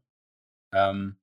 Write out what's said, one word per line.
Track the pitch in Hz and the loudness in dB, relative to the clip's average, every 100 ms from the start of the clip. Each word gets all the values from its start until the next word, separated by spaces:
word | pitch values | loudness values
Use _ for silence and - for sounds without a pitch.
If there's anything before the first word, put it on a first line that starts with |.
| _ _ _ _ _ _ _ | _ _ _ _ _ _ _
Ähm, | 98 98 98 98 101 | 0 2 0 -6 -10